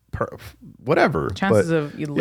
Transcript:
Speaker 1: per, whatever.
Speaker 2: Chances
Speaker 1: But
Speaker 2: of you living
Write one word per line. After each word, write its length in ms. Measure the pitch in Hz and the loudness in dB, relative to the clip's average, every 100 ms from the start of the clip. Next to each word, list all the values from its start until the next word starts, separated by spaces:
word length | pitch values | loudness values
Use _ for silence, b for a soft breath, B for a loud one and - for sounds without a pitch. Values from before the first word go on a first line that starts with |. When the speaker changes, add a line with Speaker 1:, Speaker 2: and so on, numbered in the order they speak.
| _ | _
Speaker 1:
per, 160 | - - - - - 202 - | -6 -6 -8 -18 -20 -20 -8
whatever. 480 | 131 175 196 143 131 | 0 2 2 2 -2
Speaker 2:
Chances 380 | 92 190 208 170 | 0 2 4 4
Speaker 1:
But 40 | 160 | 0
Speaker 2:
of 240 | 147 - | -2 -6
you 60 | 151 | -4
living 120 | 151 | 0